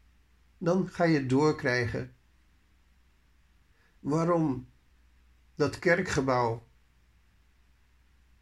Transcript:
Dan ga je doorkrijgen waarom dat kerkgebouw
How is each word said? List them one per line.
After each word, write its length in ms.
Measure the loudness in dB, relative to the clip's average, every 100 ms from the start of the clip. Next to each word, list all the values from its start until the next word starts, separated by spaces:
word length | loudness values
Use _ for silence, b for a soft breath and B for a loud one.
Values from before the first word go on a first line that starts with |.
| _ _ _ _ _ -6
Dan 300 | -2 0 -2
ga 160 | 0
je 220 | 2 2 2
doorkrijgen 880 | 2 2 0 -2 -2 -2 -6 -10 -16 _ _ _ _ _ _ _ _ _ _ _ _ _ _ _ _ _ _
waarom 720 | -4 -2 2 2 0 -2 -8 _ _ _ _ _ _ _ _
dat 240 | -4 -2 -2
kerkgebouw 920 | 0 0 0 -2 0 0 0 -4 -10 _ _ _ _ _ _ _ _ _ _ _ _ _ _ _ _ _